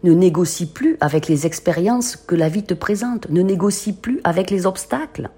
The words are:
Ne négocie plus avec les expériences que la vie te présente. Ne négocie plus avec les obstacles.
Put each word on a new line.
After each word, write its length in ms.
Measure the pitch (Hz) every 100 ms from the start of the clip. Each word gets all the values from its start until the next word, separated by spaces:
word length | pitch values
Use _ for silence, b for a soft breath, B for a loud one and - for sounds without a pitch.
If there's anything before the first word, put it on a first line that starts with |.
Ne 100 | 180
négocie 540 | 165 185 160 170 - 175
plus 300 | - 294 330
avec 280 | 147 156 151
les 160 | 151
expériences 720 | 160 - - 165 185 247 240 -
que 180 | -
la 140 | 170 160
vie 160 | 175
te 100 | 208
présente. 540 | 175 - 202 240 240 -
Ne 140 | 160
négocie 500 | 190 190 196 196 -
plus 280 | 190 - 262
avec 260 | - 170 190
les 140 | 202
obstacles. 680 | 185 190 - 254 311 - -